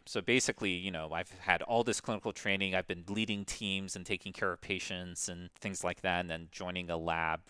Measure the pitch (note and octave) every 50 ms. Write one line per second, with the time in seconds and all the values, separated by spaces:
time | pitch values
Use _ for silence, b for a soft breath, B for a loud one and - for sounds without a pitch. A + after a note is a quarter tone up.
0 | - - - A2 F2+ - A#2+ B2+ - - A2 - A2+ G2 F2+ F2 F#2 G2 F2+ D#2+
1 | D#2+ D#2 D#2+ E2 F#2 - - - - F#2+ F2 - - - A#2 A#2 A2+ A#2+ G#2 -
2 | - - A2+ G2 - A2 - - - G#2 G2 F#2+ G2 F#2+ F#2 F#2 F2+ - F#2 F2
3 | E2+ F#2+ G2+ A2 A2 G#2 G#2 G2+ G2 - - - A2+ G2 F#2+ F#2+ G2 F#2 - F#2
4 | F2 - G#2 F2+ - G2 F2+ - G#2 F#2+ F2 - - - G2 F2+ - - F#2+ F2+
5 | F2+ F2+ E2+ - - - F2 F2 F2+ F2+ - - - G#2 F#2+ - - F2+ F2 -
6 | - F#2+ F2 F2 F2+ E2+ E2 E2 E2 E2 - - F#2+ F2+ F2+ F2+ F2 E2+ E2+ E2
7 | D#2+ E2 E2 E2 E2 D#2+ D#2+ D#2+ -